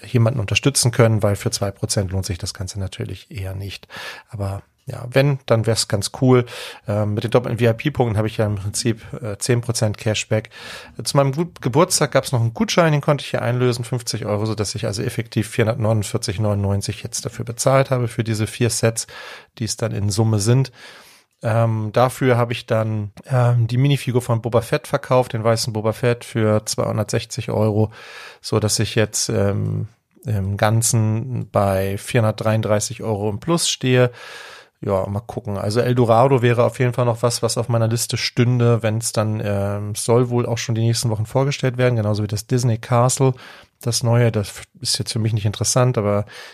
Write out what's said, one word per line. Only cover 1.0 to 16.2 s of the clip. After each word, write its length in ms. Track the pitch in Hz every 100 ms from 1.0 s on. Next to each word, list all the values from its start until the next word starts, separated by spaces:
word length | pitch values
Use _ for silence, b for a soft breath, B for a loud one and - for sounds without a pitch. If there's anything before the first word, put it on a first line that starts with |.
| 113 110
weil 140 | 104 101
für 160 | -
zwei 200 | - 101
Prozent 420 | - - - 92
lohnt 120 | 95 -
sich 120 | 90
das 160 | 95
Ganze 260 | - 95 98
natürlich 500 | 95 - 110 92 -
eher 260 | 135 95 95
nicht. 340 | 101 - - B B B B
Aber 320 | 104 98 98 - _ -
ja, 160 | 110 123
wenn, 300 | 131 143 135 -
dann 180 | 113 113
wär's 220 | 110 -
ganz 240 | 101 - -
cool. 240 | 127 127 120 B B B -
Ähm, 280 | 104 104 104
mit 80 |
den 80 | 110
doppelten 260 | 123 120 107
V-I-P-Punkten 600 | 117 113 156 139 120 107
habe 100 | 110
ich 100 | -
ja 80 | 107
im 80 |
Prinzip, 480 | 101 101 - 117 110 - -
äh, 160 | 110 101
zehn 220 | - 120
Prozent 360 | 117 110 107 101
Cashback. 540 | 110 107 - 110 - B B B B B
Zu 140 | 120 143
meinem 140 | 139
Gu-, 160 | 135 170 -
Geburtstag 520 | 127 127 180 - 147
gab's 200 | 135 -
noch 80 | 120
einen 140 | 117
Gutschein, 380 | 117 220 - 165
den 100 | 147
konnte 220 | 147 143
ich 80 | -
hier 100 | -
einlösen, 420 | 117 123 127 120
fünfzig 440 | 120 123 - 110 107
Euro, 180 | 104 110
sodass 300 | 110 101 -
ich 100 | 117
also 160 | 104
effektiv 480 | 127 - 117 117 104
vierhundertneunundvierzig 880 | - 110 113 107 110 101 107